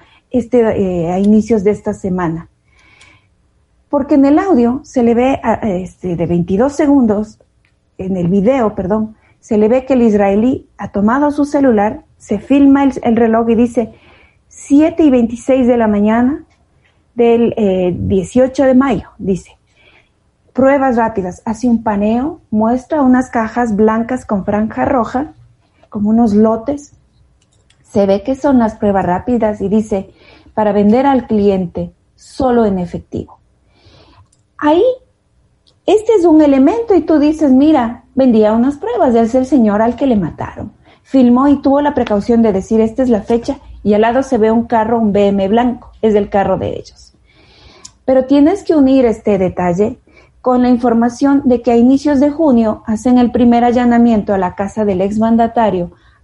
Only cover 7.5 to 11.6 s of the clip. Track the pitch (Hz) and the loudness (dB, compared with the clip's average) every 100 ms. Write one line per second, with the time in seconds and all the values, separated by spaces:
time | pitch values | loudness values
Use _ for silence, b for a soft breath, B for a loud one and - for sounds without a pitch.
7.5 | _ _ _ _ _ 190 185 170 202 196 | _ _ _ _ _ -8 -4 0 0 2
8.5 | 269 214 208 180 220 214 b b b - | 0 -2 -4 -4 -4 -4 b b b -4
9.5 | 214 214 254 254 262 233 208 202 196 240 | 0 2 0 0 0 2 2 2 0 0
10.5 | 269 - _ 202 202 208 254 294 285 285 | -2 -8 _ -10 -2 0 0 -2 -2 -2
11.5 | 294 | 0